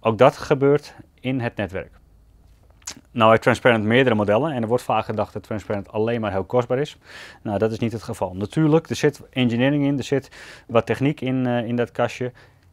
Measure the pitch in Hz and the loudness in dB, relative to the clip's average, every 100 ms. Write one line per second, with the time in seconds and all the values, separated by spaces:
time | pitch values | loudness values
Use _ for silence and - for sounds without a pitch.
0 | 113 107 131 - - 143 139 143 - - | 0 6 6 4 -2 0 2 2 -2 -20
1 | - _ 123 131 117 - 95 92 - - | -20 _ -6 -4 -4 -6 -8 -8 -12 -16
2 | _ _ _ _ _ _ _ _ - - | _ _ _ _ _ _ _ _ -18 -18
3 | _ 127 110 110 - 110 127 113 107 120 | _ 2 6 6 4 2 4 4 4 4
4 | 127 107 101 107 156 131 110 120 - 110 | 4 2 2 2 0 -2 -2 -2 0 -2
5 | 107 107 101 104 - 107 - 104 98 107 | -2 -4 -6 -8 -10 -8 -6 -6 -6 -4
6 | 113 120 107 95 95 123 120 127 151 - | -2 -2 -4 -4 -2 -2 0 -2 -4 -10
7 | - - - - 113 101 110 110 117 110 | -20 -20 -20 -12 -6 0 0 0 -4 -4
8 | - 110 92 92 101 160 156 160 - - | -8 -6 -6 -6 -6 0 2 2 0 -2
9 | 151 - - 131 123 117 135 147 139 143 | -2 -2 -6 -2 0 2 0 0 0 -2
10 | - 135 - - - - - 117 - 110 | -4 -4 -6 -16 -20 -20 -2 0 0 0
11 | 135 156 127 131 127 120 113 120 117 - | -2 -2 -4 -2 -2 -2 -2 -4 -4 -2
12 | 120 - 123 - - _ _ | -4 -4 -10 -10 -20 _ _